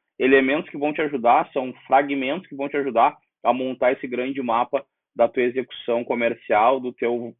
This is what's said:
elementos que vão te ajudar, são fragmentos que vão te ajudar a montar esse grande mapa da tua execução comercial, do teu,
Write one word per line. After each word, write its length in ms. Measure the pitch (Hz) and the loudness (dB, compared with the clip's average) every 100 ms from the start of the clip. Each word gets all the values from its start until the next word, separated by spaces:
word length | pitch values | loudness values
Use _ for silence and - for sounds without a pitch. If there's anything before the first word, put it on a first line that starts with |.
| _ - | _ -2
elementos 500 | 127 135 131 147 - | 4 6 4 0 -4
que 80 | 147 | -6
vão 160 | 147 | -4
te 80 | 151 | -2
ajudar, 500 | 156 139 117 143 170 | -4 0 4 4 2
são 220 | 143 127 120 - | -4 -8 -10 0
fragmentos 600 | 131 143 139 131 165 - | 2 2 -2 -4 -6 -8
que 80 | 139 | -10
vão 140 | 139 | -6
te 80 | 143 | -4
ajudar 400 | 139 113 135 - _ _ | -2 2 2 0 _ _
a 80 | 113 | -2
montar 400 | 127 131 123 127 | -2 -2 -2 0
esse 140 | 123 131 | 0 -4
grande 320 | 123 131 139 | -6 -6 -6
mapa 460 | 123 113 123 135 - _ _ - | -2 0 0 -4 -8 _ _ 0
da 120 | 117 | 0
tua 140 | 135 | 2
execução 640 | 120 127 120 - - 117 | -2 -2 -8 -10 -4 -4
comercial, 760 | 120 123 117 117 - 107 113 135 | -2 -2 -2 -4 0 2 4 2
do 140 | 127 | -4
teu, 400 | 123 117 120 117 - | -6 -4 -4 -6 -12